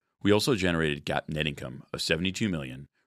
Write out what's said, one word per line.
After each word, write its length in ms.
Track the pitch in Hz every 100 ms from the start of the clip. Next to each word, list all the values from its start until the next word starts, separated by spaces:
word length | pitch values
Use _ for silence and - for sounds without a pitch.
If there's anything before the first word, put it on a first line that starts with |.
| _ _
We 100 | 101
also 220 | 104 127
generated 500 | 110 92 82 80 73
gap 240 | 71 71 -
net 180 | 78 76
income 380 | 71 65 65 -
of 80 | -
seventy-two 460 | - 80 92 92 110
million 400 | 82 65 65 69 _